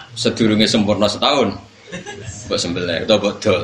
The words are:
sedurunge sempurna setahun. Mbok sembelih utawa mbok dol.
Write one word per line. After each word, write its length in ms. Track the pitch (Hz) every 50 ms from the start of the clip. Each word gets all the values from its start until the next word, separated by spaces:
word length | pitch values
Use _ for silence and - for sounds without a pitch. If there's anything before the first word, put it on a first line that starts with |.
| - - -
sedurunge 560 | - - 117 110 - 117 110 107 107 110 101
sempurna 400 | - 117 101 98 104 95 107 101
setahun. 480 | - 85 117 131 147 143 127 101 101 104 - - - - - - - - - - - - - - - - -
Mbok 140 | - 95 85
sembelih 420 | - 90 85 90 87 87 85 80 78 90
utawa 80 | 107 101
mbok 160 | 95 101 98 -
dol. 200 | - 113 95 87